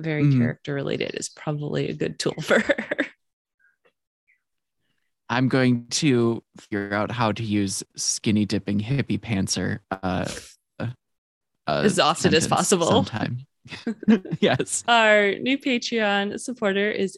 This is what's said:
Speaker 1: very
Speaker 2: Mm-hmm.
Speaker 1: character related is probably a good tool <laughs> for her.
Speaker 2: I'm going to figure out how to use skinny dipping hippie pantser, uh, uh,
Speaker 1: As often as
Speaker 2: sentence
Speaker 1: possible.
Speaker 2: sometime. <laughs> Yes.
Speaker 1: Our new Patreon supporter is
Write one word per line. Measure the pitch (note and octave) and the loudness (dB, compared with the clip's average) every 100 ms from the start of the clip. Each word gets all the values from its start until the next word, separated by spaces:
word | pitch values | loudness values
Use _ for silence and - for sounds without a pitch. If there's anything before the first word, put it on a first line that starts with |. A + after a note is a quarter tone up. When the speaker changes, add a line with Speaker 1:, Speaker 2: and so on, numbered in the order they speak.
Speaker 1:
very | D#3+ D3+ | -4 2
Speaker 2:
Mm-hmm. | C#3+ C3 | 4 4
Speaker 1:
character | D#3 D#3 - | 2 -2 -6
related | C#3 - - - | -6 -4 -4 -6
is | - - | -10 -12
probably | - - D3 D3 C#3+ - | -8 -6 -6 -4 -4 -4
a | |
good | D#3 D#3+ - | -4 -6 -4
tool | - | -6
<laughs> | - | -6
for | D#3 A3 | 0 2
her. | - - - - - - _ _ _ _ _ _ _ _ _ _ _ _ _ _ _ _ _ _ _ _ - | 2 -2 -4 -6 -6 -10 _ _ _ _ _ _ _ _ _ _ _ _ _ _ _ _ _ _ _ _ -4
Speaker 2:
I'm | A#2+ C3 | 0 2
going | C3+ B2+ A#2+ A#2+ | 4 4 2 -2
to | - D#3 A#2+ A#2 A2+ - - | 0 2 4 4 0 -6 -20
figure | - G2+ G2+ | -8 -6 -2
out | G2+ G2 | -2 -2
how | A#2 A2 | 0 0
to | G2+ | 0
use | A2 G#2 G2 - - - | 0 0 0 -4 -10 -6
skinny | - - A2+ G#2 | -4 -2 0 2
dipping | G#2 G2+ - G2+ | 2 -2 -2 -2
hippie | G#2 C#3 - G2+ | -2 -2 -2 -4
pantser, | A2+ G2 - F#2+ F#2+ - - | -2 -2 -2 -2 -2 -4 -8
uh, | F#2+ F#2 F#2 - - - - _ - | -6 -4 -2 -4 -8 -14 -20 _ -10
uh, | A#2 - _ _ _ _ _ _ - | -8 -10 _ _ _ _ _ _ -4
Speaker 1:
As | D2 G#3 F3 | 0 2 2
often | D3 E3+ F3 | 2 2 2
as | D#3 | 2
Speaker 2:
sentence | - | 2
Speaker 1:
possible. | - F#3 F3+ D#3+ | 0 2 2 4
Speaker 2:
sometime. | A3+ - A2 - B2 - _ | 2 0 -4 -6 -6 -12 _
<laughs> | - - A#3 G#3+ - G#3 - - | -18 -10 -10 -2 2 2 2 0
Yes. | G3 B2+ - - - | 0 0 -2 -4 2
Speaker 1:
Our | A#3 A3 G#3+ G3+ - | 4 6 6 4 0
new | B3 C4+ | -2 -2
Patreon | C#4+ A#3+ - A#3 G#3 G3+ G3+ A3 | 0 -2 -2 -2 0 0 -2 -6
supporter | - B3 G3+ G3 G#3 | -10 -4 -2 0 0
is | - G3 | 0 -4